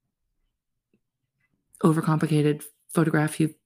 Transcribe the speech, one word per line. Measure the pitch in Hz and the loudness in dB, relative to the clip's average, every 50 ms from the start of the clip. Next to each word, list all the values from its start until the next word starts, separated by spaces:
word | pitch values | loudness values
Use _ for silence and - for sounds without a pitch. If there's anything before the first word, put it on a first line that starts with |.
| _ _ _ _ _ _ _ _ _ _ _ _ _ _ _ _ _ _ _ _ _ _ _ _ _ _ _ _ _ _ _ _ _ _ _ - - | _ _ _ _ _ _ _ _ _ _ _ _ _ _ _ _ _ _ _ _ _ _ _ _ _ _ _ _ _ _ _ _ _ _ _ 0 2
overcomplicated | 175 156 165 160 - 156 156 - 151 156 151 147 151 147 147 - - _ _ _ - | 2 2 2 0 0 0 0 0 0 0 2 2 0 0 -2 -6 -18 _ _ _ -6
photograph | - 175 160 160 156 156 151 151 - - | -2 0 0 2 2 0 0 0 -2 -2
you've | 160 151 - _ _ | -4 -4 -4 _ _